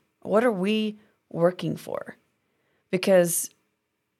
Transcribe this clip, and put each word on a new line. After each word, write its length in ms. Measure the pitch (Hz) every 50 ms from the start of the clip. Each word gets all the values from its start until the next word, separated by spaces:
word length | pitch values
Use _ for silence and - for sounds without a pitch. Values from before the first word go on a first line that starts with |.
| _ _ _ _
What 200 | - - 185 220
are 80 | 240 254
we 480 | 214 180 185 202 220 214 214 208 208 208 _ _ _ _ _ -
working 460 | - 165 170 180 180 - 170 160 -
for? 400 | - - - - - - - - _ _ _ _ _ _ _ _ _ _ _ _ _ _ -
Because 580 | 190 185 - 202 190 180 175 170 170 - - - _ _ _ _ _ _ _ _ _ _ _ _ _